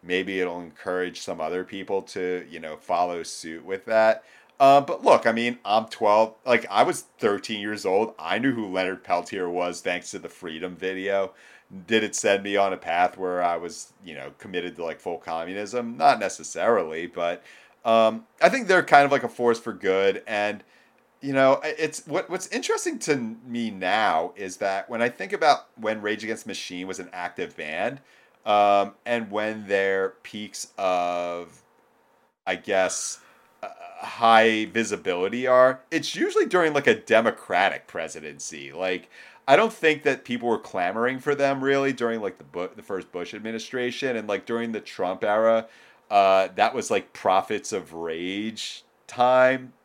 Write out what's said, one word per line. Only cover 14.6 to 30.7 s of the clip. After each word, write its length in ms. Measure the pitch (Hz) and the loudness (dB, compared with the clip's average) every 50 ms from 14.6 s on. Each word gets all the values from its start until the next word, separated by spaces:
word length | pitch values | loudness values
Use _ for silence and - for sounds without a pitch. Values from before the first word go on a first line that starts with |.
| 87 90 82 | -6 -6 -8
to, 80 | 80 85 | -8 -8
like, 160 | 82 78 - | -8 -8 -8
full 180 | _ 90 85 82 | _ -10 -10 -10
communism? 800 | - 85 82 82 82 87 92 101 104 101 110 123 120 117 120 135 | -8 -8 -8 -6 -6 -8 -8 -8 -8 -6 -6 -6 -6 -6 -6 2
Not 220 | 156 151 127 110 | 4 4 4 4
necessarily, 880 | 104 92 - - 78 - - 82 87 110 117 104 85 78 78 82 85 85 | 0 -6 -6 -8 -14 -12 -6 0 2 2 4 2 2 -2 -6 -8 -8 -8
but, 360 | - 87 85 85 90 87 _ - - - _ _ _ _ _ | -6 -4 -4 -4 -4 -6 _ -20 -20 -20 _ _ _ _ _
um, 420 | 117 113 113 113 110 110 113 - _ _ _ | 4 4 6 6 4 2 -2 -12 _ _ _
I 80 | 156 180 | 4 4
think 180 | 196 269 240 180 | 4 2 0 2
they're 160 | 190 180 143 | 2 2 4
kind 220 | - 156 143 143 | 8 8 8 8
of, 60 | 139 | 6
like, 120 | 139 131 123 | 2 0 -2
a 60 | 117 | -4
force 300 | - - 120 120 117 113 | -6 0 0 2 2 0
for 140 | - 117 104 | -2 -10 -12
good. 480 | 90 - 95 95 95 98 98 98 98 - - | -4 -2 0 2 4 4 2 2 0 -6 -6
And, 360 | 110 104 104 104 104 104 - _ _ _ _ _ _ _ _ _ _ _ | -4 -2 -2 -2 -4 -6 -12 _ _ _ _ _ _ _ _ _ _ _
you 140 | - 139 135 | -8 -2 2
know, 260 | 135 135 135 139 - - | 4 6 6 4 4 0
i-, 100 | 156 151 151 | -6 -4 -4
it's, 260 | 160 151 151 - - | -4 -4 -4 -8 -12
what, 240 | 160 143 180 - - | -4 -4 -4 -4 -4
what's 160 | 165 185 - - | -8 -8 -8 -6
interesting 500 | 196 254 277 - 440 427 - 359 320 - | -8 -6 -2 -2 -2 -2 -2 -6 -6 -6
to 380 | - 160 147 135 120 110 113 113 123 127 | -2 0 0 0 0 -6 -8 -12 -14 -8
me 240 | 117 120 117 110 | -6 -6 -4 -6
now 600 | 101 95 92 90 98 110 110 101 85 80 85 87 - | -6 -4 -2 0 2 2 2 2 2 2 0 -2 -6
is 220 | 98 101 92 90 - | -10 -12 -12 -8 -4
that 300 | 104 98 95 98 95 - | -2 -2 -2 -2 -6 -6
when 140 | 120 113 | -2 -2
I 80 | 117 123 | -2 -2
think 240 | 120 - 190 196 202 | -2 -6 -10 -8 -4
about 320 | 185 160 151 135 - - _ _ | 2 4 4 4 4 2 _ _
when 260 | - 110 107 110 107 | -6 -4 -4 -4 -2
Rage 220 | 104 104 107 104 107 | -2 -4 -4 -4 -4
Against 200 | 107 110 107 - | -8 -8 -8 -8
the 60 | 110 | -10
Machine 360 | 95 - - - 90 90 92 | -10 -10 -10 -10 -10 -10 -8
was 140 | 92 92 90 | -8 -8 -10
an 100 | 92 87 | -10 -12
active 460 | - 90 87 90 - - 90 78 - - | -10 -10 -10 -8 -6 -8 -8 -8 -8 -10
band, 440 | 80 78 78 85 98 120 139 139 _ _ _ _ _ _ _ _ _ | -10 -8 -6 -4 -4 -4 -6 -8 _ _ _ _ _ _ _ _ _
um, 480 | 110 107 104 104 101 101 101 98 98 - _ _ | 2 4 4 6 6 4 4 2 0 -6 _ _
and 280 | - 120 117 113 101 | -4 -4 -4 -4 -4
when 360 | 98 107 107 107 110 107 107 95 | -6 -4 -4 -4 -6 -8 -6 -2
their 420 | 101 98 98 98 95 95 95 95 - _ | 0 2 2 2 0 0 -2 -4 -6 _
peaks 460 | _ - - 107 107 101 - - - - | _ -16 -14 -12 -14 -12 -12 -14 -14 -14